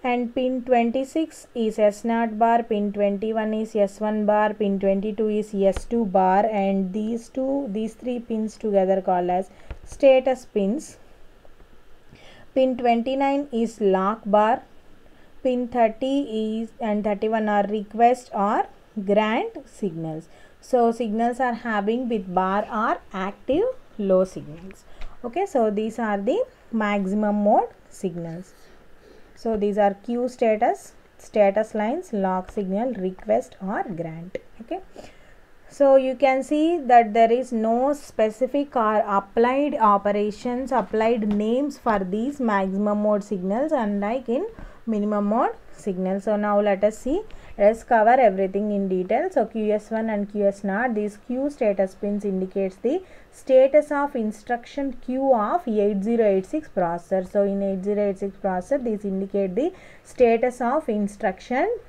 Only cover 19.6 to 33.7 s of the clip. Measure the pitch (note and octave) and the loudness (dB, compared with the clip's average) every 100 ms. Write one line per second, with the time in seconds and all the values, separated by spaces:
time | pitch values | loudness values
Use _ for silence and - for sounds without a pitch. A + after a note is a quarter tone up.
19.6 | - - G3+ D#3+ D#3+ D#3 - - - - | -18 -8 -6 -6 -8 -10 -14 -20 -20 -20
20.6 | - B3 A#3 A3+ A#3 G#3+ A#3 B3 B3+ A#3 | 0 2 2 2 -4 0 -2 0 -2 -2
21.6 | A#3+ G#3+ G3+ A#3+ B3+ A3+ F#3+ F3+ F#3 G3 | -4 -2 0 -2 -2 -4 -2 -2 0 0
22.6 | G#3+ A3+ A#3 F4 - F#3 F#3+ - - C#4+ | -2 -2 -2 -2 -6 -8 -8 -8 -2 0
23.6 | B4 - - - G3 F#3 F#3 - C#3+ D#3+ | 0 -4 -16 -8 2 2 2 -4 -14 -16
24.6 | F#3+ - - - - - A#3+ C#4+ G4+ C4 | -18 -20 -20 -10 -10 -8 -8 -4 -2 0
25.6 | A3 G3+ A3 A3+ A3 G3+ G3+ F#4+ B4+ - | 0 0 -4 -4 -4 -2 0 -2 -2 -8
26.6 | - A3+ G#3 G3+ F#3+ G#3 G#3 G#3 G#3 C#4 | -6 -2 0 0 0 0 0 2 4 4
27.6 | A#4 - - - F#3+ E3+ E3 E3 F#3 - | 2 -8 -20 -8 -8 -6 -10 -12 -16 -20
28.6 | - - - - - - - - A3+ A3 | -20 -20 -20 -20 -20 -20 -20 -8 -4 -2
29.6 | G3+ G3+ G3+ G3 - A#3+ B3 B3 A3+ G#3+ | 0 2 2 2 -6 -4 -4 0 0 2
30.6 | B3 G4+ - - _ - - A3 G3 G3+ | 0 -2 -8 -20 _ -20 -4 4 4 4
31.6 | A3 G#3+ G#3+ D#4 F4+ G#3 F#3+ F#3 F#3 - | -2 -2 -2 -4 -6 -2 -2 -2 -4 -8
32.6 | F#3 G3 B3+ G#3+ F#3 F#3 G#3 A3+ B3+ - | -4 -2 -2 -4 -6 -6 -2 -2 -2 -12
33.6 | F#3+ | -8